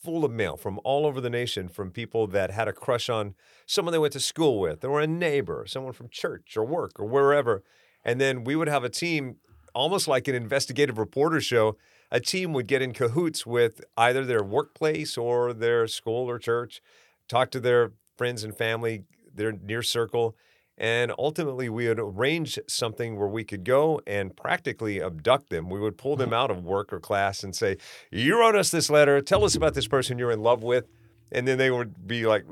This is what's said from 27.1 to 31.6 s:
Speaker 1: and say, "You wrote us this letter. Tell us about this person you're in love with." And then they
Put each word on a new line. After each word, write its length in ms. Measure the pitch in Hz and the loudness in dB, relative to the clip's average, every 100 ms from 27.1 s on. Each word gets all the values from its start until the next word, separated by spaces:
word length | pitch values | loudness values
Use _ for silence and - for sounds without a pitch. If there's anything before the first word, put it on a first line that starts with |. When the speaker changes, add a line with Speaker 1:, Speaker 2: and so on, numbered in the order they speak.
| 101 98 98 | -2 0 -2
Speaker 1:
and 120 | 98 90 | -8 -4
say, 220 | 104 95 - - - | -2 -2 -8 -20 -10
"You 280 | 90 127 226 | -2 2 4
wrote 160 | 233 208 | 4 4
us 160 | 180 | 2
this 180 | 170 - | 0 4
letter. 320 | 151 143 139 | 6 8 6
Tell 220 | 139 196 | 4 2
us 100 | 208 165 | 2 2
about 200 | 160 139 | 0 0
this 120 | 117 | 0
person 300 | 139 127 123 | 0 0 -2
you're 140 | 123 | -2
in 100 | 110 | 2
love 220 | 113 120 | 4 4
with." 220 | 113 123 120 _ _ _ _ | 4 2 0 _ _ _ _
And 160 | 131 127 | -2 0
then 100 | |
they 100 | 131 | 2